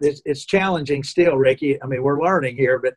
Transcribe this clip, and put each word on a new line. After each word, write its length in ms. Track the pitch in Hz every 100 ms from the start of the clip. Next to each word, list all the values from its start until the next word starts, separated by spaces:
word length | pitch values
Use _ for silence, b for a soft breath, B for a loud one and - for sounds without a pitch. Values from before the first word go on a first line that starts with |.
it's, 220 | 147 143
it's 200 | 156 139
challenging 580 | - 196 190 170 143 139
still, 340 | 135 - 170 135
Ricky. 460 | 131 135 147 143
I 40 | 131
mean, 180 | 127
we're 180 | 135 143
learning 340 | 170 185 131 123
here, 220 | 127 127
but 160 | 127